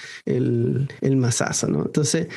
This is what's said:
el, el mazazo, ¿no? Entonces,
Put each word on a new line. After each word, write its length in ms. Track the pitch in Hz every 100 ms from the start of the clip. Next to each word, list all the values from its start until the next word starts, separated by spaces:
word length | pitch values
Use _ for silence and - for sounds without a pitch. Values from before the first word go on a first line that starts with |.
| - - -
el, 640 | 127 127 120 120 135 139 -
el 160 | - 135
mazazo, 520 | 120 117 - 160 -
¿no? 140 | - -
Entonces, 420 | - 147 165 165